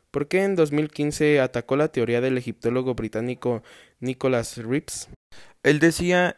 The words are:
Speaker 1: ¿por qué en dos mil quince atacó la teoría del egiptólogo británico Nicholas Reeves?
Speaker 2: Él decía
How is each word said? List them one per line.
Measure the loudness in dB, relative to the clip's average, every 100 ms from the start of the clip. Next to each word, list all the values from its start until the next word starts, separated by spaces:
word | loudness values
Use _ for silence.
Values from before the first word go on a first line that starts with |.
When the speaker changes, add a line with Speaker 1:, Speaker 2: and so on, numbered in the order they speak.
| _
Speaker 1:
¿por | -6 -2
qué | 0
en | 2 2
dos | 2
mil | 0 -2
quince | -2 -4 0 2 4
atacó | 2 -2 -2 0
la | 0
teoría | 0 0 0
del | 0 -2
egiptólogo | -4 -4 -2 0 0 -4
británico | -4 -4 -6 -4 -4 -4 -6 -20 -20 -10
Nicholas | -8 -2 0 0 -2 -8
Reeves? | -4 -4 -4 -12 -14 -20 _ -20 -20 _
Speaker 2:
Él | 2 4
decía | 4 2 2 2 2